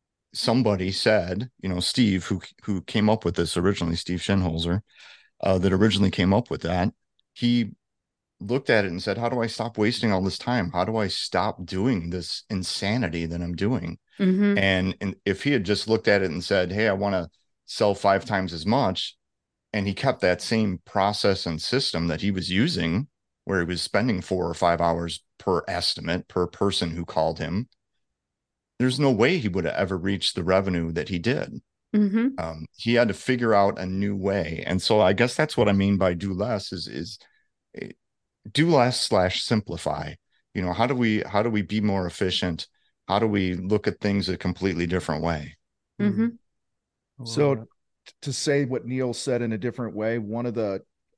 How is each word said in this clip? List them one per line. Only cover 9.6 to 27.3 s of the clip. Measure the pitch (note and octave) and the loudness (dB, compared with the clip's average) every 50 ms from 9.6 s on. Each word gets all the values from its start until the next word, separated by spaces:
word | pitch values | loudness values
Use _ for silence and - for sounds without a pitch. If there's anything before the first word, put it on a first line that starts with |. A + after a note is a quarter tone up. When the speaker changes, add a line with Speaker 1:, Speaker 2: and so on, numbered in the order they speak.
| A2 - - G#2+ | -6 -4 -2 0
Speaker 1:
wasting | G#2 A2 B2 - - A2 | 0 0 0 0 0 2
all | G2+ F#2 | 2 2
this | F#2+ F#2+ - - | 0 0 -2 -4
time? | - B2 B2 B2 F2+ E2+ | -4 -2 0 0 0 -2
How | - F2 F2+ | -2 -2 -2
do | G#2+ A2 A2 | 0 0 -2
I | G#2 F#2 | -2 -2
stop | - - - - - F2+ F#2 G#2+ - - F#2 | -2 -6 -6 -2 0 0 0 0 -2 -6 -8
doing | - F#2+ F#2+ G2+ C3 B2 F#2 E2 E2+ | -6 -4 -2 0 0 0 0 -2 -4
this | F2+ F2+ E2 - - - - - | -6 -6 -6 -8 -10 -10 -8 -6
insanity | A2 F#2+ F2+ - - - G2 G2+ A2 B2+ A#2 D#2+ E2 E2+ E2 | -4 -4 -4 -4 -6 -4 -2 -2 0 0 0 -2 -2 -2 -4
that | D#2+ E2+ F2 | -4 -4 -4
I'm | E2+ E2+ F2 | -6 -6 -4
doing?" | E2 F#2+ A2 C3+ D#3 E3+ E3 - - _ _ _ - | -2 -2 0 0 -2 -4 -6 -10 -12 _ _ _ 0
Speaker 2:
Mm-hmm. | G3+ F#3 F#3 G3 G#3 G3+ G3+ G2+ | 2 2 2 4 2 2 2 4
Speaker 1:
And, | G2 G2 F#2+ F#2 F#2 F#2+ - - | 4 4 4 4 2 0 -2 -2
and | G#2 F#2+ F#2 - - | -4 -6 -6 -4 -2
if | G2+ F#2+ - - | -2 -2 0 0
he | C#3 | 0
had | C#3+ A#2 F#2 | 2 2 2
just | F2+ G#2 - - A2 | 2 0 0 2 2
looked | A2+ G#2 - A2+ | 0 2 4 4
at | G2+ G2 | 4 4
it | G2 F2+ | 4 0
and | D2+ F2+ F2 | -2 -4 -2
said, | - G2+ F#2+ F2+ F2+ | 0 2 2 2 0
"Hey, | F#2+ G#2 A2 G#2+ | 0 0 2 2
I | G2 | 2
wanna | G2 G2+ G2+ G2 F#2 E2 D#2 _ _ _ _ _ _ _ | 2 0 0 0 0 -2 -4 _ _ _ _ _ _ _
sell | - - - A2 G#2 G2 | -10 -4 0 2 2 2
five | - - G2 G2 G2 - | 2 4 4 4 4 2
times | - A2 F#2 F#2 E2+ E2+ | 0 -2 -2 -2 -2 -6
as | D#2+ D#2 | -6 -2
much," | G2+ A2+ C#3 B2+ F#2+ F#2 - - - - _ _ _ _ _ _ _ _ _ _ _ - | 0 2 2 2 0 0 -2 -6 -10 -12 _ _ _ _ _ _ _ _ _ _ _ -4
and | G#2+ G2 G2+ | -4 -2 -2
he | F#2+ | -2
kept | - - C3+ B2 - | -2 0 0 0 2
that | - F2+ F2+ F2 | 2 2 2 2
same | - - A#2 A2 A2 G#2 F#2 - _ | 0 -2 0 0 0 0 -2 -4 _
process | - - G#2 F#2+ G2+ G#2 - - G2+ F#2+ - - | -4 0 2 2 2 2 2 2 0 0 0 -2
and | F2 D#2+ D#2 | -4 -4 -4
system | - - A#2 C#3 C#3+ - - E2+ E2+ E2+ | -4 -2 -2 -2 -2 -2 -2 -2 -2 -2
that | D#2 D#2 | -2 -2
he | G2 G2+ | -2 -2
was | F#2+ F2 D#2+ E2+ | -2 -2 -2 -2
using, | F2+ G2 B2+ F3 E3 F2+ E2+ D#2+ E2 G#2+ C#3+ - _ _ _ _ _ _ - | 0 0 0 0 0 -2 -2 0 0 0 -2 -4 _ _ _ _ _ _ -6
where | - G2 F#2 | -2 0 0
he | F2 | 0
was | E2+ F2+ E2+ | 0 -2 -4
spending | - - - G2+ A2 B2+ G#2 F#2 | -4 0 0 2 2 2 0 -2
four | E2+ - F#2+ F2+ E2+ E2+ | -2 -2 -2 -2 -2 -2
or | E2+ | -2
five | - F#2 E2+ E2+ E2 | 2 2 2 4 4
hours | E2+ E2+ E2 E2+ E2+ E2+ - - _ _ _ - | 2 2 2 0 -2 -6 -8 -10 _ _ _ -8
per | - G2 F2+ E2 - - | -2 0 0 0 0 -2
estimate, | F2+ F2+ F2 - - - E2 E2 F2 - - - | -4 -4 -2 -2 -4 -4 -2 -2 -2 -2 -4 -4
per | - F2+ F2+ F2 | -2 -2 -2 0
person | - - G2+ G2+ F#2 - F#2 E2 | 0 -2 -2 0 0 0 -2 -4
who | D#2+ F2 E2+ | -4 -6 -8
called | - - E2 D#2+ D#2 | -4 -2 0 0 0